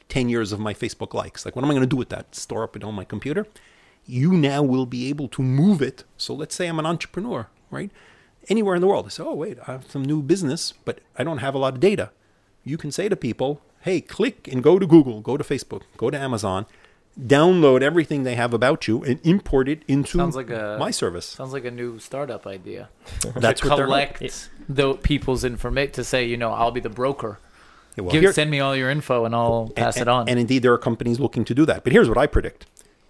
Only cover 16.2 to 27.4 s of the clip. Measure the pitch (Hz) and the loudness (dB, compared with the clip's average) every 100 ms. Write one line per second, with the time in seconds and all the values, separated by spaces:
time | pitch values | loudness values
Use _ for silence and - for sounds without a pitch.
16.2 | 135 117 98 92 107 _ _ _ _ - | -4 -2 -2 -4 -6 _ _ _ _ -6
17.2 | 123 139 165 185 147 131 139 170 147 147 | 2 6 6 8 8 6 4 2 0 -2
18.2 | 127 120 120 117 127 156 - 113 147 - | -2 -2 0 2 2 2 0 -2 0 0
19.2 | 165 196 - 139 131 151 - 139 135 175 | 2 2 4 2 2 -2 -2 -2 0 0
20.2 | 170 135 120 113 107 107 175 - 107 87 | 0 -2 -8 -8 -6 -6 -4 -2 -4 -4
21.2 | - - 131 139 123 120 120 113 - 135 | -12 -14 -12 -10 -10 -8 -10 -10 -12 -10
22.2 | 143 107 101 98 92 98 104 _ - - | -8 -10 -12 -14 -14 -16 -16 _ -12 -8
23.2 | 110 117 117 113 139 143 131 135 143 - | -6 0 0 2 2 2 2 0 -2 -6
24.2 | 123 - - - - 139 139 135 - 143 | -12 -12 -16 -18 -8 0 0 0 0 0
25.2 | - 127 127 117 120 127 139 - 117 131 | -2 -2 -2 -4 -4 -2 -2 -4 -4 -2
26.2 | 120 120 113 110 117 123 120 104 131 139 | -2 -2 -2 0 0 -2 -6 -4 -4 -2
27.2 | 113 98 | -8 -10